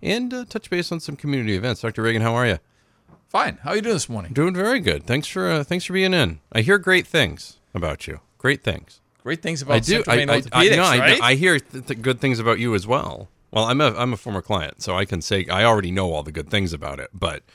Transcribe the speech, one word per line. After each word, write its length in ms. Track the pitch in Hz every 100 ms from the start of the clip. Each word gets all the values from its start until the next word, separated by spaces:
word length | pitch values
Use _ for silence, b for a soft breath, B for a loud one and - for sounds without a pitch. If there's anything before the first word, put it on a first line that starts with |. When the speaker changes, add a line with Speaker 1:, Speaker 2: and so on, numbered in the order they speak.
Speaker 1:
and, 300 | - 226 247
uh, 140 | 254 240
touch 240 | 220 -
base 220 | 175 170
on 80 | 170
some 160 | - 143
community 400 | 147 135 110 95
events. 260 | 123 104
Doctor 220 | 117 113
Regan, 180 | 113 113
how 140 | 113 117
are 100 | 123
you? 140 | 85 _ _ _ _ _ _ -
Speaker 2:
Fine. 300 | - 208 -
How 80 | -
are 60 | 214
you 40 |
doing 140 | 226 190
this 120 | -
morning? 240 | 110 82
Speaker 1:
Doing 220 | 120 170
very 260 | 180 208 262
good. 260 | 131 73 -
Thanks 200 | 135 -
for, 220 | 190 180
uh, 140 | 160
thanks 220 | 143 180 -
for 80 |
being 200 | 185 190
in. 260 | 180 95 78 _
I 80 | 113
hear 160 | 117 202
great 300 | 180 180 160
things 500 | 165 95 71 - - _
about 320 | - 82 71 -
you. 140 | 78 _ -
Great 260 | 127 143
things. 380 | 117 82 - _ _ _
Speaker 2:
Great 180 | 127 160
things 220 | 180 156
about 100 | 135
Speaker 1:
I 60 | 123
do. 140 | 117 220
Speaker 2:
Central 180 | -
Speaker 1:
I, 40 | 120
Speaker 2:
Maine 120 | 143
Speaker 1:
I, 120 | 120
Speaker 2:
Orthopedics, 300 | 127 127 196
Speaker 1:
I, 40 | 170
no, 80 |
I, 160 | 185 123
Speaker 2:
right? 220 | 147 247
Speaker 1:
I 120 | 120
hear 260 | 135 185 147
th-, 280 | - 127 127
th-, 140 | 113
good 200 | 127 127
things 160 | 135 117
about 220 | 113 113
you 160 | 120 104
as 100 | 101
well. 420 | 135 - 67 98 _ _
Well, 160 | 110 113
I'm 160 | 131
a, 60 | 143 110
I'm 160 | 123
a 40 | 113
former 260 | 120 98
client, 400 | - 98 76 -
so 120 | - 92
I 100 | 101
can 180 | 90
say 240 | - 98 85
I 140 | 92
already 260 | 117 107 90
know 220 | 95 92
all 80 | 78
the 100 | 73
good 200 | 80 73
things 220 | 104 92
about 260 | 78 73 69
it. 100 | 64
But 300 | 95 85 76 _